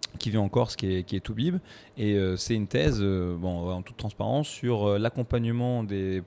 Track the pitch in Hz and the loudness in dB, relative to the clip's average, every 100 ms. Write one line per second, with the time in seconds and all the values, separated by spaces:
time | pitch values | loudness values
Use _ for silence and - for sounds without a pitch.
0 | - - 113 107 101 127 110 - 98 92 | -6 -4 -2 2 2 2 0 0 -2 0
1 | 90 98 - 110 151 180 - - - - | -2 -4 -4 -2 0 -2 -6 -20 -16 -2
2 | 104 101 92 92 - 113 101 123 151 113 | 2 4 4 0 0 0 2 2 2 4
3 | 98 95 90 85 90 87 87 90 92 - | 2 2 0 -2 -2 -2 -4 -4 -8 -8
4 | 107 - 104 135 151 - 120 113 104 101 | -8 -4 -2 0 -2 -2 0 2 2 2
5 | 117 - 117 123 117 120 123 123 104 98 | 2 -2 0 0 2 0 0 0 -2 -2
6 | 95 95 | 0 -2